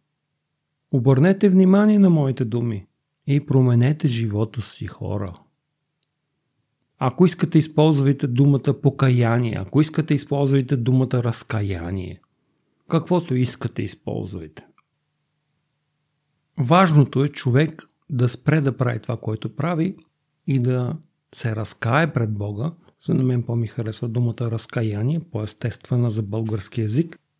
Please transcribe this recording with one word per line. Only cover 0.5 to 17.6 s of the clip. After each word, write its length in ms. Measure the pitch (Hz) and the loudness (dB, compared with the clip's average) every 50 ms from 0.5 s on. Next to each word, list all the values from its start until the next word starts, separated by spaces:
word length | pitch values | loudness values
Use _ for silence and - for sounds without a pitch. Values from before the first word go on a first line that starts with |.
| _ _ _ _ _ _ _ _ | _ _ _ _ _ _ _ _
обърнете 580 | - 131 113 135 135 127 151 185 196 196 - 202 | -2 0 2 4 4 4 4 4 4 4 4 4
внимание 500 | 185 190 190 185 190 202 208 214 214 202 | 6 6 6 6 6 6 4 4 4 6
на 100 | 196 180 | 6 6
моите 360 | 170 156 143 131 123 - 131 | 4 4 2 0 -2 -2 -4
думи 420 | 110 113 120 120 120 107 98 95 - _ _ _ _ _ _ _ - | -2 -2 -2 -2 -2 -4 -6 -10 -14 _ _ _ _ _ _ _ -2
и 180 | 139 147 143 | -2 -2 0
променете 640 | - 131 131 127 123 120 117 123 135 151 151 - 143 | 2 4 4 4 6 4 4 4 4 2 0 0 -2
живота 540 | 120 117 117 110 101 104 110 104 - 117 | 0 0 -2 -2 -2 -2 -2 -4 -4 -8
си, 260 | 101 - - - 110 101 | -10 -10 -10 -12 -12 -12
хора. 520 | - - 104 98 101 101 101 92 92 - _ _ _ _ _ _ _ _ _ _ _ _ _ _ _ _ _ _ _ _ _ _ _ _ _ _ _ _ _ _ _ _ | -12 -10 -8 -8 -6 -6 -6 -8 -10 -14 _ _ _ _ _ _ _ _ _ _ _ _ _ _ _ _ _ _ _ _ _ _ _ _ _ _ _ _ _ _ _ _
Ако 260 | 131 127 - - 185 | -4 -4 2 4 4
искате, 320 | 180 - - - 151 - 160 | 4 4 0 -4 2 2 2
използвайте 680 | 147 - - 151 151 160 151 139 135 139 143 143 - 127 | 2 2 2 2 2 4 4 2 2 2 0 0 -2 -2
думата 540 | 120 123 139 143 139 131 - 143 135 - | 2 2 4 4 4 2 0 -2 -2 0
покаяние. 720 | - 139 - - 139 131 123 123 120 113 117 123 123 113 107 95 | 0 0 2 2 2 2 4 2 2 2 2 0 0 -2 -4 -6
Ако 220 | 95 - - 143 | -8 -2 0 0
искате, 320 | 151 156 - 165 151 - 151 | 0 2 0 -4 -2 -2 -2
използвайте 640 | 139 - - 147 143 143 135 139 139 127 123 143 123 | -2 -2 -4 -2 -2 0 2 2 2 2 0 -2 -2
думата 360 | 117 131 127 131 131 127 - | 0 2 2 2 2 2 0
разкаяние. 1080 | 123 117 120 110 - - - - 104 104 98 95 87 82 87 95 95 90 87 76 - _ _ _ _ _ _ _ _ _ _ _ _ _ _ | -2 -2 -2 -4 -4 -8 -6 -4 -4 -4 -4 -4 -6 -6 -6 -6 -6 -8 -8 -12 -16 _ _ _ _ _ _ _ _ _ _ _ _ _ _
Каквото 460 | - 165 165 - 180 180 170 - 131 | -4 -4 -2 0 -2 -2 0 -2 -2
искате, 460 | 127 127 120 - - - 117 - - | 0 0 -2 -2 -6 -8 -8 -6 -6
използвайте. 840 | 107 98 - - _ - 110 117 104 92 98 90 80 76 - - - _ _ _ _ _ _ _ _ _ _ _ _ _ _ _ _ _ _ _ _ _ _ _ _ _ _ _ _ _ _ _ _ _ _ _ _ _ _ - | -8 -8 -10 -12 _ -8 -8 -6 -8 -8 -10 -12 -14 -14 -18 -20 -20 _ _ _ _ _ _ _ _ _ _ _ _ _ _ _ _ _ _ _ _ _ _ _ _ _ _ _ _ _ _ _ _ _ _ _ _ _ _ -6
Важното 640 | 131 117 160 180 190 170 156 147 135 - - 127 139 | 0 2 4 4 4 6 6 6 4 4 2 0 -2
е 60 | 147 | -2
човек 600 | 143 - - 131 117 135 | -4 -4 -2 0 2 2